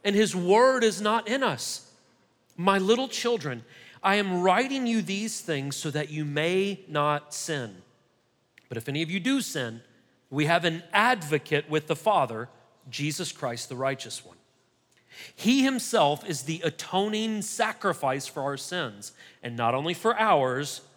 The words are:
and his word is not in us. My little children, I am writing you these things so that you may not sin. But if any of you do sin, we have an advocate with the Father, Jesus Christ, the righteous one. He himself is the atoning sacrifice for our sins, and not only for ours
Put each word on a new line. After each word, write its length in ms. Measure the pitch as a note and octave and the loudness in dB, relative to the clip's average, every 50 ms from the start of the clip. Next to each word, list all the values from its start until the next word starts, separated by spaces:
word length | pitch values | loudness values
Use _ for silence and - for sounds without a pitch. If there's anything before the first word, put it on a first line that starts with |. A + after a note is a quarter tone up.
| _ | _
and 140 | G3+ G3+ | 2 4
his 180 | G3+ A3 F#3 D3+ | 4 2 2 2
word 480 | F#3 F3 F3 G3 A3 B3 C4 C4 B3+ A3+ | -2 2 6 6 8 8 6 6 6 2
is 180 | A3 F#3+ E3+ | 2 2 2
not 280 | G#3 G#3+ A3 A#3 A3 G#3 | 0 0 0 0 0 -2
in 160 | A#3 C#4 C4 | -2 0 0
us. 440 | A3+ D3 A#2 - - - - - - _ _ _ _ _ _ _ _ _ _ _ _ _ | 0 0 -2 -4 -8 -8 -10 -12 -18 _ _ _ _ _ _ _ _ _ _ _ _ _
My 220 | - E3+ G3 G3 G3 | -2 2 2 4 4
little 280 | F#3+ F#3+ A3+ A#3+ C4 | 4 4 4 2 2
children, 580 | C4 - - - A#3+ A#3+ G#3+ C#3 D3+ B2+ A2+ A#2 - - - - - - - - | -4 -4 -4 -2 0 -2 0 -2 -6 -6 -8 -10 -16 -20 -20 -20 -20 -20 -4 0
I 120 | F#3+ G3 | 2 2
am 260 | G#3 G3+ G3 F3+ F3 | 2 2 0 0 2
writing 460 | F3+ F#3+ F#3 G#3 C4 C4 C#4 C4+ B3+ | 4 4 4 4 2 0 -2 -2 -2
you 160 | A#3 A#3 A3 F#3 | 0 0 0 0
these 400 | D#3 G3 G3 A3 A3 - - - | -2 -4 -4 -4 -6 -8 -8 -6
things 340 | - D#3+ C#3 C3+ C#3 C#3 | -4 -4 -2 -2 -4 -6
so 140 | - - D#3+ | -6 -6 -4
that 180 | C#3+ D3+ D3+ D3+ | -4 -4 -4 -4
you 160 | D3+ D3+ D3+ | -4 -6 -4
may 560 | D3 C#3+ D3 D#3 E3+ F3+ F#3+ G3 G3+ G3 - - - | -2 -2 0 0 2 2 2 0 0 -2 -6 -10 -4
not 460 | D3+ D3+ D3 D3+ D3 D3 - - - | -2 0 2 2 0 -2 -4 -8 -12
sin. 480 | - - - D#3+ C#3 B2 G#2+ F#2+ F2+ - _ _ _ _ _ _ _ _ _ _ _ _ _ _ - _ _ | -10 -6 -4 -4 -4 -6 -8 -12 -16 -20 _ _ _ _ _ _ _ _ _ _ _ _ _ _ -20 _ _
But 80 | B2 A2+ | -10 -10
if 100 | - - | -8 -6
any 140 | C#3 D3 E3 | -4 -4 -4
of 80 | D#3 | -4
you 100 | F3 G3 | -4 -4
do 220 | E3+ B3+ C#4 C#4 A3 | 0 0 0 0 -2
sin, 400 | - - D#3 B2+ A#2 A2+ A2+ - _ _ _ _ _ _ _ _ _ | -4 -4 -4 -4 -4 -8 -12 -18 _ _ _ _ _ _ _ _ _
we 160 | C3+ C#3+ D3+ | -2 0 2
have 180 | D3 E3+ F3 E3+ | 4 4 4 4
an 180 | F3 E3 E3 - - - | 0 -2 -2 -8 0 2
advocate 760 | G3+ G#3+ B3 B3+ G#3+ D#3+ C#3+ D#3 D3 - - D#3 D3 D3 - | 2 4 4 2 0 0 -2 -2 -2 0 0 -2 -2 0 0
with 180 | D3+ D#3 D3+ | -2 -2 0
the 100 | - D#3+ | -2 -6
Father, 520 | C#3+ - A3 G#3 F3 C#3 A#2 A#2 A2 A#2+ C3 - - _ _ _ _ _ C3+ | 0 2 2 4 4 2 0 -2 -10 -10 -12 -16 -20 _ _ _ _ _ -14
Jesus 420 | A#2+ - C#3+ D3+ D3+ - F3+ D3 | -8 -4 -4 -4 -4 -4 -8 -8
Christ, 380 | - - - B2+ A#2 A#2 - - | -8 -6 -6 -6 -6 -6 -10 -10
the 80 | C3+ | -8
righteous 480 | B2 C3+ C3+ C3+ C3 - A2+ - - - | -4 -2 -2 -2 -4 -8 -12 -12 -14 -14
one. 140 | - - _ _ _ _ _ _ _ _ _ _ _ _ _ _ _ - - - - _ | -18 -20 _ _ _ _ _ _ _ _ _ _ _ _ _ _ _ -20 -20 -20 -20 _
He 300 | - - G#3 B3+ C#4 C4 | -2 2 4 4 6 4
himself 600 | C4+ C4+ B3 - - - A3 D#3 C#3+ D3 D3 - | 4 2 0 -4 0 4 4 4 4 4 0 -4
is 200 | - E3 C3 B2 | -6 -6 -6 -4
the 180 | D3 E3 D#3+ F3 | -6 -6 -2 -2
atoning 760 | D#3+ D#3 - - - - F#3 G3 G#3+ G#3+ G#3+ A3 A3 A3 G#3+ G3+ | -4 -4 -4 -10 -2 0 0 0 0 0 -2 -2 -2 -4 -4 -6
sacrifice 840 | - - - A3 G#3+ G#3+ - - G3+ E3+ - - C3+ C3 C#3 C3+ | -8 -2 -2 -2 -2 -2 -2 -2 -2 -2 0 0 -2 -2 -2 -4
for 160 | - - D3+ C3+ | -8 -8 -6 -6
our 140 | C#3 C#3 | -6 -6
sins, 560 | C3+ - - F3+ F3+ D#3 A#2+ G#2 G2+ G#2 - - - - - - _ - | -6 -8 -8 -6 -6 -6 -6 -8 -12 -18 -18 -18 -20 -20 -20 -20 _ -12
and 120 | B2 A#2+ | -10 -4
not 200 | A#2 A#2+ A#2 B2 | 0 0 2 2
only 180 | C3 D3 E3 F3+ | 0 0 -4 -6
for 260 | E3+ - A3 - G3+ | -2 0 0 0 2
ours 640 | A3 A3 F#3 D3 C3+ B2+ B2 C3 D3 C#3 - - - _ _ | 4 4 4 4 4 2 0 -2 -4 -6 -8 -12 -14 _ _